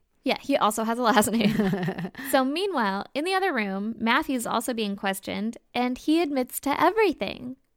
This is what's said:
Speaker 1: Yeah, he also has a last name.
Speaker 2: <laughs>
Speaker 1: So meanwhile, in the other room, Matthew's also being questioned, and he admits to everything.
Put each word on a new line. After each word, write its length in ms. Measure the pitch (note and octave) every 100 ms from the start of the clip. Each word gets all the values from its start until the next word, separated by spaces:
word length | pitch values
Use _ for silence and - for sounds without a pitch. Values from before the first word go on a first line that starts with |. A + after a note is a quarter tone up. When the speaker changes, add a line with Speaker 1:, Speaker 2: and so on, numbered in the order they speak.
| _ _
Speaker 1:
Yeah, 140 | C4+ -
he 160 | - C#4
also 280 | G#3 G#3+
has 140 | A3 A#3
a 40 |
last 280 | A#3+ G#3 G#3+
name. 220 | A3+ G#3+
Speaker 2:
<laughs> 760 | A3 G3 F#3 F3+ - F3 - C4+
Speaker 1:
So 140 | C#4
meanwhile, 640 | C4 D4+ G4+ D#4 G#3 G3 -
in 100 | C4
the 100 | E4
other 180 | F#4+ F#4+
room, 420 | C4 G#3 F#3+ G#3 -
Matthew's 480 | A3+ C4 D#4 C4 A3
also 260 | A3+ B3+
being 200 | A#3 G#3+ G3
questioned, 600 | G3 F#3+ - F#3+ G#3+ - _
and 220 | B3 B3 B3+
he 220 | - D#4+
admits 400 | D#4+ C#4 B3+ -
to 200 | C#4 C#4+
everything. 760 | E4 G#4+ G#4 C4+ G3 - B3 C4 _